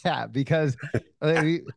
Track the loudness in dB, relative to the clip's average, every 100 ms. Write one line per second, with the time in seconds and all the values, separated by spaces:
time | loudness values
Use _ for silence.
0 | -2 -2 -2 -2 2 2 2 -2 -4 -4
1 | -6 -4 0 2 2 0 -4